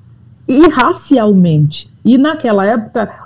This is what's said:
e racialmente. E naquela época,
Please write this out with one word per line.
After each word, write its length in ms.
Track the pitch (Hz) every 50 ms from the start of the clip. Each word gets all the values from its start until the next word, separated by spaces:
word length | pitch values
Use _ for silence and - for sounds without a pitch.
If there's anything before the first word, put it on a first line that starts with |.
| - - - _ _ - - _ _
e 220 | - 254 269 330 330
racialmente. 1200 | 311 262 240 294 359 - - - 285 247 214 208 202 185 180 170 156 151 147 147 - - - - - _ -
E 140 | 214 247
naquela 480 | 247 277 302 320 311 - 233 208 196 190
época, 440 | 202 233 226 214 - - 240 208 - - - -